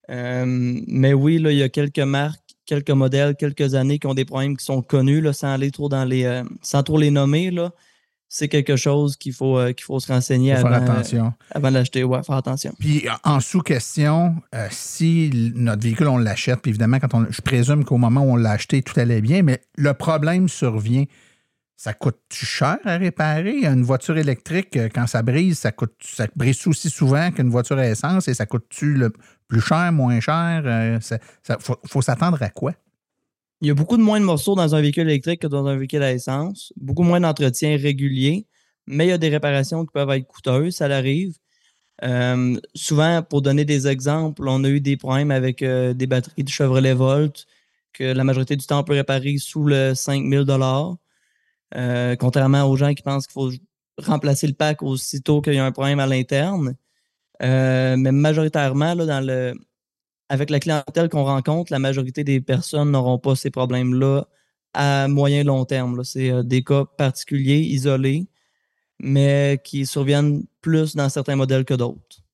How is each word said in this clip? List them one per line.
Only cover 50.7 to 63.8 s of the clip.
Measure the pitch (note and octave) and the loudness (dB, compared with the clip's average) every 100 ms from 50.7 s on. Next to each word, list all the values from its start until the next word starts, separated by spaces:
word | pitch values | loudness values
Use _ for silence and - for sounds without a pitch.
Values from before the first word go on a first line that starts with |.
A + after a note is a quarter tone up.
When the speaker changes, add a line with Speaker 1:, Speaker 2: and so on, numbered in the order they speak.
| C3+ E3 F3+ _ _ _ _ _ _ _ - | 0 -2 -8 _ _ _ _ _ _ _ -6
Speaker 1:
Euh, | B2 B2 B2 B2 | -4 -2 -2 0
contrairement | B2+ C#3 C3+ C#3 | 0 2 4 4
aux | C#3 C3+ | 4 2
gens | C#3+ | 0
qui | C#3+ | 0
pensent | C#3 C#3 C3 | -4 -6 -6
qu'il | |
faut | - C3 B2+ _ _ _ - | -6 -6 -6 _ _ _ -10
remplacer | - D3+ D3 C#3 D#3 | -2 -2 0 0 -2
le | |
pack | C#3 D3+ D3 | -2 -2 -2
aussitôt | C#3+ C3 - C#3 C3 D3 | -4 -6 -6 -6 0 0
qu'il | D3 C#3 | 2 0
y | |
a | C3 | 0
un | |
problème | B2 C#3 C#3+ | -2 -2 0
à | C3+ | 0
l'interne. | C3 B2 C#3 E3 G3 C3+ C3 _ _ _ _ _ _ | 0 0 -2 0 -2 -4 -6 _ _ _ _ _ _
Euh, | B2+ C3 C3 C3 C3 C3 | 0 2 2 2 2 2
mais | C3 | 2
majoritairement, | C#3 D3+ D#3 D#3 D3+ C#3 C3+ D#3 | 2 2 2 0 0 0 0 0
là, | F3 D#3+ | 0 -2
dans | C#3 C3+ | -2 -4
le... | C3 B2+ B2 _ _ _ _ _ _ _ | -4 -6 -8 _ _ _ _ _ _ _
avec | C3+ D3 | -4 0
la | C#3+ | -2
clientèle | E3+ D3+ C#3 E3 E3+ | 0 -2 -2 0 0
qu'on | D3+ C3+ | 0 0
rencontre, | C3+ B2+ D#3 E3+ | 0 0 -2 -2
la | C#3 | -2
majorité | C3+ C3+ B2+ C#3 | -2 -2 -4 -4
des | C#3+ C3+ | -2 -2
personnes | C3 C3 - D3+ D3 | 0 -2 -2 -2 2
n'auront | C#3 B2+ B2 | 2 2 0
pas | C#3 C3 | 0 -2
ces | C#3 | -2
problèmes-là | B2+ B2+ B2+ | -4 -2 0